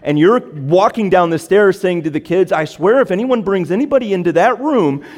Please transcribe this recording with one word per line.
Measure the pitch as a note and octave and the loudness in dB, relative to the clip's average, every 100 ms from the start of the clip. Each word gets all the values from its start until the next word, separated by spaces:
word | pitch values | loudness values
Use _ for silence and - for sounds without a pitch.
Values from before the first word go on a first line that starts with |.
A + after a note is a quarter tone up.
and | C#3+ D3 | -4 2
you're | F3 B3 | 4 2
walking | - D3+ C#3 F3 G#3+ - G3+ | -2 -12 0 2 2 0 0
down | F#3 E3+ | 2 2
the | D#3+ | -2
stairs | - G3 G3+ F3+ | 0 2 4 2
saying | F#3 F3 | -2 -2
to | D#3 | -4
the | D3 | -6
kids, | - F3+ F3+ | -2 -2 0
"I | D#3+ | -2
swear | D#3 - F3 C4 | -4 -2 0 2
if | A#3 | 0
anyone | F#3 C4 A#3+ | -2 -2 -2
brings | G3 G3 E3 | -2 -4 -2
anybody | F#3+ C#4+ C#4 A3+ | -4 0 -2 0
into | F#3+ F3 | -2 0
that | E3 G#3+ A3 | 2 2 0
room, | C#4+ C4 D#3 C#3 - | -2 0 0 -2 -8